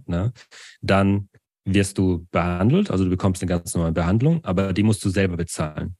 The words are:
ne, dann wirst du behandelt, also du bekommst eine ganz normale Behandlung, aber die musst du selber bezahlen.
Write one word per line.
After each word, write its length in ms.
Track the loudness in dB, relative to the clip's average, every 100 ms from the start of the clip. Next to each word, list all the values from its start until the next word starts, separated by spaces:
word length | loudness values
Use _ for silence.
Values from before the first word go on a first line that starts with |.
| -4
ne, 280 | -2 -2 -6 -20 -20 -20 -10
dann 480 | 0 2 4 2 -2 _ _ _ -2
wirst 320 | 0 0 0
du 300 | 0 0 -2
behandelt, 600 | -2 0 2 2 2 0
also 120 | 0
du 60 | 0
bekommst 320 | 0 0 -2
eine 80 | -2
ganz 240 | -4 -2
normale 200 | -2 -2
Behandlung, 500 | 0 0 2 2 0
aber 300 | 0 -2 0
die 100 | 2
musst 200 | 2 2 0
du 40 |
selber 280 | 0 0 -2
bezahlen. 580 | -6 -6 -6 -6 -10